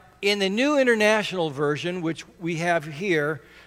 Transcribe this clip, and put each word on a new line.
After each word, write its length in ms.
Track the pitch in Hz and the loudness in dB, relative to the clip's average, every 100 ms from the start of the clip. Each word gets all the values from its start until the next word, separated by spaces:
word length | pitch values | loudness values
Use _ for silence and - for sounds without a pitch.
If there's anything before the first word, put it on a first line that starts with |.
| - - | -20 -4
in 160 | 196 208 | 0 2
the 100 | 190 | 2
New 300 | 208 277 294 | 2 2 4
International 720 | 254 226 208 214 202 185 160 | 4 4 4 2 0 -2 -4
Version, 500 | 135 147 147 170 180 | -2 -2 -2 -4 -4
which 240 | 160 156 - - | -4 -6 -10 -10
we 160 | 170 160 | -6 -2
have 300 | 175 170 151 | 0 -2 -2
here, 560 | 147 202 160 147 151 - - | -6 -2 0 0 -4 -10 -20